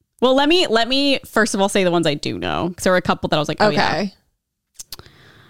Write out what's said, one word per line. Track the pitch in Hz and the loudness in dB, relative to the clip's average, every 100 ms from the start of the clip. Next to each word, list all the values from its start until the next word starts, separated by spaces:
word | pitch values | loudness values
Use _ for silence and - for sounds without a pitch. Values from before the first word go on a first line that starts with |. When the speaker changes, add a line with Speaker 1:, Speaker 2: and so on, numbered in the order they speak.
| _ _ | _ _
Speaker 1:
Well, | 247 262 | 2 2
let | 285 | 4
me, | 359 349 | 2 2
let | 220 233 | 0 0
me | 269 285 262 - | 0 0 0 -2
first | 226 220 202 | -2 0 0
of | |
all | 196 | 0
say | 202 | 0
the | 180 | 2
ones | 170 165 | 2 0
I | 147 | -2
do | 131 98 | -6 -6
know, | 87 76 170 175 | -4 -4 -4 -2
'cause | |
there | 196 | 0
were | 180 | 0
a | |
couple | - 180 180 | 0 -2 -2
that | 156 | -2
I | |
was | 147 | -2
like, | 156 | 0
"Oh, | 214 | 0
yeah." | - - | 2 0
Speaker 2:
Okay. | 156 196 - _ _ _ _ _ - - - - _ - - | -2 -4 -8 _ _ _ _ _ -20 -20 -20 -20 _ -20 -20